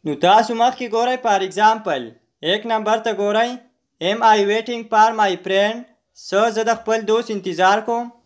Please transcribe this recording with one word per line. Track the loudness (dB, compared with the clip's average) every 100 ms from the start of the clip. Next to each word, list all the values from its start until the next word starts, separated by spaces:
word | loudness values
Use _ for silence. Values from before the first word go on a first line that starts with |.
| -6
نو | 0
تاسو | 4 4 4
مخکې | 0 0 0 -4 -2
ګورئ، | 0 -2
for | 0 0 0
example، | 2 2 2 -2 -6 -6 _ _ _
ایک | -4 -4 -2
نمبر | -4 0 -2
ته | -2
ګورئ. | -2 -2 0 -2 -4 _ _ _ _
Am | -4 2 4 4
I | 2
waiting | -2 -4 -8 -2
for | 2 2 2
my | -2 -2 -2
friend? | 0 0 -2 -14 _ _ -20 -4
څه | 0 0 0
زه | -2
د | -2
خپل | -2 -4 0
دوست | -2 -2
انتظار | -6 -6 2 2 2 0
کوم؟ | -6 -6 _